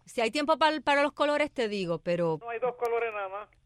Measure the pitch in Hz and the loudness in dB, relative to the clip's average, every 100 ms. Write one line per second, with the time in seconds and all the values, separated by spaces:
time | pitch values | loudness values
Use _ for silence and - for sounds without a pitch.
0 | - - 220 294 294 311 311 311 285 285 | -10 -2 -2 0 0 4 4 2 2 2
1 | 285 - 294 294 294 - 220 208 175 160 | 2 2 0 2 0 -2 -2 -2 -2 -2
2 | 180 175 170 156 233 226 247 247 233 233 | -2 0 0 -2 -4 -4 -4 -2 -2 0
3 | 233 208 190 196 214 _ | -2 -4 -8 -8 -12 _